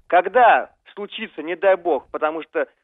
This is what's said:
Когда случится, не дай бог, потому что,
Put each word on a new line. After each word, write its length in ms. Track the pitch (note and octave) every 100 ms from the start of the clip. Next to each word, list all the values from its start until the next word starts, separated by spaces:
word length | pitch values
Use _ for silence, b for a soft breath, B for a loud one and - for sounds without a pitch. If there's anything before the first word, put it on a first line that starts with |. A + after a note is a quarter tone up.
| -
Когда 640 | E3+ F#3 A#3 A3+ D3 A2 _ _
случится, 480 | - G3+ - G#3+ -
не 140 | D#3 F3
дай 200 | G3 F#3+
бог, 360 | F3 C3+ -
потому 320 | D3 D3+ D#3+
что, 240 | D3+ D#3+ C#3 b